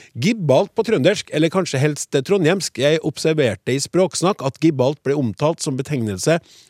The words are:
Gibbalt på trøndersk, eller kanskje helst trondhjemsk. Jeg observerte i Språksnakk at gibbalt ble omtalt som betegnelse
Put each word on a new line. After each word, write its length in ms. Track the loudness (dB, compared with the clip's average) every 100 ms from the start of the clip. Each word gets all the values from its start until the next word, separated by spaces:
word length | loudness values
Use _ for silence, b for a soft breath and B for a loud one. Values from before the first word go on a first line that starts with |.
| B
Gibbalt 600 | -4 -2 0 2 2 2
på 100 | -2
trøndersk, 460 | -2 2 2 0 -2
eller 160 | -2 0
kanskje 300 | 0 -2 0
helst 320 | 0 -2 -4
trondhjemsk. 680 | -4 0 2 2 2 -2 -2
Jeg 220 | 0 2
observerte 680 | -2 -2 -2 2 0 0 -4
i 60 | -4
Språksnakk 640 | -2 0 0 0 0 0
at 140 | -4 0
gibbalt 380 | 0 2 0 0
ble 120 | -2
omtalt 460 | -2 -2 0 -2 -2
som 140 | -4 -6
betegnelse 640 | -4 -4 -4 -2 0 0 b b